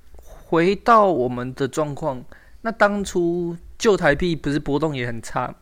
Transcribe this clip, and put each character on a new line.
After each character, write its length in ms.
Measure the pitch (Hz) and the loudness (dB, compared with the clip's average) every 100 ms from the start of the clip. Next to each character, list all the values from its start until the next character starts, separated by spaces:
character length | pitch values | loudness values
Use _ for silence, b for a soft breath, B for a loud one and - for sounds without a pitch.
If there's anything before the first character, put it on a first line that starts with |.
| - - | -20 -20
回 600 | - - - 165 175 202 | -20 -20 -2 2 2 2
到 300 | - 226 202 | 4 6 6
我 220 | 151 123 | 2 -2
们 240 | 123 127 123 | -4 -8 -4
的 120 | 131 | -4
状 280 | 160 151 139 | -2 -4 -4
况， 280 | 156 127 123 b b b | -6 -6 -10 b b b
那 100 | 226 | -8
当 320 | 226 208 202 | 2 2 2
初 540 | 196 185 170 175 170 170 - - | -2 0 0 0 -4 -6 -12 0
旧 180 | 233 185 | 2 4
台 160 | 165 | 4
币 220 | 143 180 156 | 2 0 -2
不 160 | 143 | -2
是 80 | 147 | -2
波 180 | 147 143 | -2 -2
动 180 | 160 139 | -2 -2
也 120 | 120 | -6
很 120 | 117 | -6
差， 320 | - 131 123 - | -6 -4 -4 -8